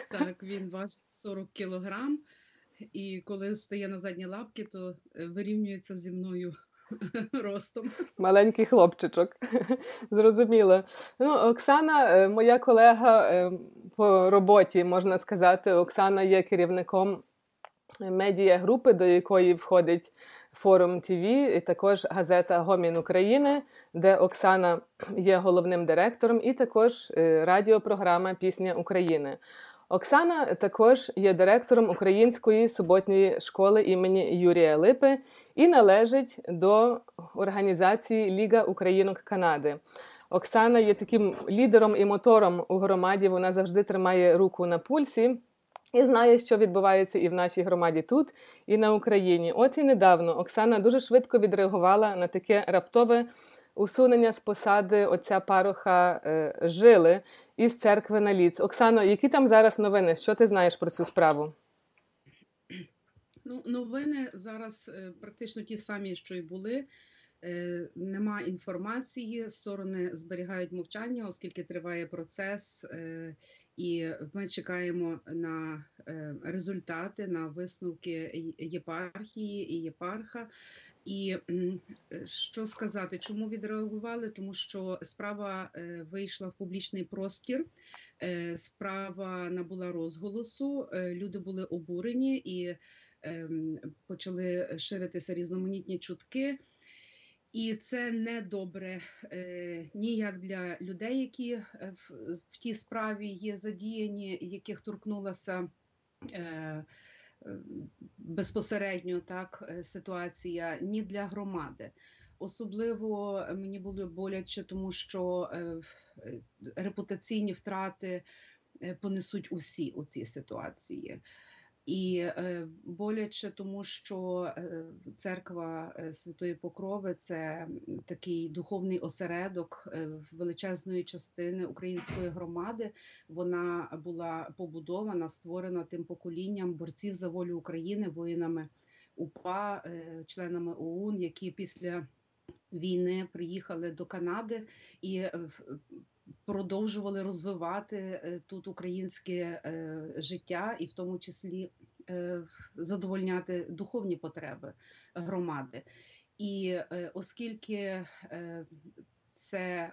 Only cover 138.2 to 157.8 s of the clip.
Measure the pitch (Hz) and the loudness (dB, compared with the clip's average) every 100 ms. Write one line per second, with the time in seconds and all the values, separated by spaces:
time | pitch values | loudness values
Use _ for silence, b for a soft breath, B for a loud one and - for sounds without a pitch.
138.2 | 170 170 165 165 156 _ _ _ _ - | -8 -6 -6 -8 -10 _ _ _ _ -14
139.2 | 156 - 180 190 208 202 170 170 165 165 | -14 -12 -10 -8 -8 -10 -12 -16 -16 -18
140.2 | 160 - 175 175 170 165 165 170 208 208 | -18 -14 -10 -8 -8 -10 -10 -8 -8 -6
141.2 | 170 - 185 - 185 - 175 175 139 _ | -8 -10 -14 -12 -16 -12 -10 -10 -12 _
142.2 | _ _ _ - _ 170 180 180 180 185 | _ _ _ -20 _ -10 -6 -4 -4 -6
143.2 | 185 170 170 185 - 170 170 165 170 185 | -10 -12 -12 -12 -12 -12 -12 -12 -14 -10
144.2 | 175 196 226 226 220 b b b 190 185 | -8 -8 -10 -12 -14 b b b -10 -8
145.2 | 185 170 160 - - 147 _ - _ _ | -8 -10 -16 -20 -20 -20 _ -20 _ _
146.2 | _ - - 196 185 196 214 208 202 196 | _ -20 -12 -10 -8 -6 -6 -8 -10 -8
147.2 | 190 175 180 180 165 196 208 208 190 185 | -8 -10 -10 -10 -8 -10 -12 -14 -12 -14
148.2 | 170 175 _ 190 190 175 180 180 185 - | -12 -14 _ -18 -16 -14 -12 -10 -10 -14
149.2 | - 180 170 170 147 165 160 160 156 160 | -12 -8 -8 -12 -14 -12 -12 -14 -14 -12
150.2 | 156 180 - 175 208 226 160 - 180 180 | -12 -12 -10 -10 -8 -10 -12 -12 -12 -12
151.2 | - - 190 185 185 _ _ _ - 180 | -14 -18 -14 -12 -14 _ _ _ -14 -12
152.2 | 175 180 165 b b - 165 196 185 190 | -10 -12 -14 b b -16 -10 -10 -8 -8
153.2 | 185 180 180 180 - 170 208 240 196 170 | -6 -8 -8 -10 -10 -14 -12 -10 -8 -10
154.2 | 156 156 147 139 139 - b b b 180 | -12 -16 -16 -16 -20 -20 b b b -14
155.2 | 170 185 170 147 131 123 _ b b b | -10 -8 -8 -10 -12 -18 _ b b b
156.2 | b - 208 196 185 180 - 180 175 190 | b -14 -12 -8 -8 -8 -10 -12 -12 -14
157.2 | 208 - 233 220 - 208 | -18 -14 -14 -14 -12 -10